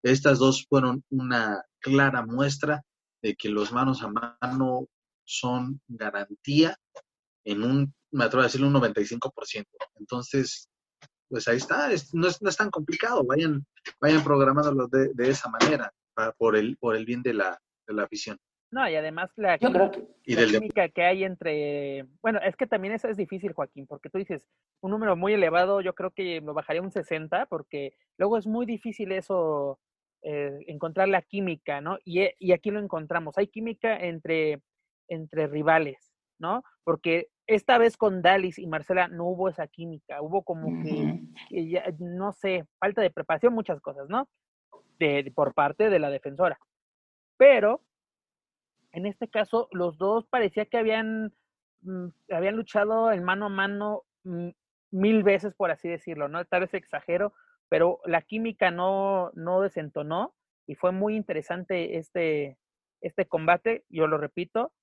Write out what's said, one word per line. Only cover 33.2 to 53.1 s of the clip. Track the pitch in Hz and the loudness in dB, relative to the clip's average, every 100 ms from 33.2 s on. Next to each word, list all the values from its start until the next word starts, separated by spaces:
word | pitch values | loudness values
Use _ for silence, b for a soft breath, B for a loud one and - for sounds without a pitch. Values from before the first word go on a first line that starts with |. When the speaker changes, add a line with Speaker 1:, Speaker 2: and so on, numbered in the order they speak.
| 160 - | -4 -2
Speaker 2:
hay | 202 | -2
química | 220 226 220 226 214 | -4 -8 -4 -2 -2
entre, | 180 165 160 160 156 147 _ _ _ _ _ | -4 -6 -2 0 0 -2 _ _ _ _ _
entre | 165 156 156 151 | -10 -6 -4 -2
rivales, | 147 151 160 147 131 _ _ _ _ | 0 4 4 2 -8 _ _ _ _
¿no? | 165 226 b b - | -6 -6 b b -2
Porque | 160 170 165 - _ - | -2 0 0 -2 _ 0
esta | 214 - 240 | 0 4 6
vez | 233 - | 6 4
con | 214 185 | 0 4
Dalis | 175 196 185 - | 4 4 2 -6
y | 170 | -8
Marcela | 156 151 185 175 | -8 0 0 0
no | 175 175 | -2 -6
hubo | 180 185 | -2 -2
esa | 165 151 | -4 -10
química, | - 170 156 - 143 | -10 -12 -14 -12 -10
hubo | 151 190 | -4 -4
como | - 165 160 165 | -2 -6 -6 -6
que, | 156 156 | -4 -2
Speaker 3:
Ujú. | 151 165 160 - - | -2 -4 -12 -20 -10
Speaker 2:
que | 180 160 | -6 -2
ya, | 180 - 160 | -2 -4 -8
no | 175 180 202 | -10 -6 -6
sé, | 190 196 185 156 _ | -4 -4 -4 -6 _
falta | 190 208 | -2 0
de | 190 | -2
preparación, | 170 156 156 240 | -2 -4 2 2
muchas | 226 196 151 | 0 -4 -6
cosas, | - - 139 | -8 -12 -6
¿no? | 220 277 _ _ _ _ - _ _ | -6 -6 _ _ _ _ -20 _ _
De, | 156 143 | 0 0
de, | 135 | -2
por | 143 143 | -2 0
parte | - 143 - 214 | 2 0 2 2
de | 185 | 4
la | 147 | 2
defensora. | 139 143 143 180 139 _ _ _ _ _ _ _ _ | -4 -8 0 0 0 _ _ _ _ _ _ _ _
Pero, | 277 247 208 240 _ _ _ _ _ _ _ _ _ _ _ | 10 10 4 0 _ _ _ _ _ _ _ _ _ _ _
en | 170 196 | -8 -8
este | 196 233 | -6 -4
caso, | 214 208 226 233 | -2 0 0 -2
los | 185 175 156 | -2 -4 -2
dos | 190 226 226 | 0 0 0
parecía | 254 208 - 214 | 0 0 0 -2
que | 233 | 0
habían, | 226 220 220 220 214 _ _ _ _ _ | 2 0 -2 -6 -8 _ _ _ _ _
mm, | 180 185 180 _ - | -10 -10 -10 _ -6
habían | 175 185 220 | -2 -2 -2
luchado | - 247 214 220 226 | -2 0 2 2 2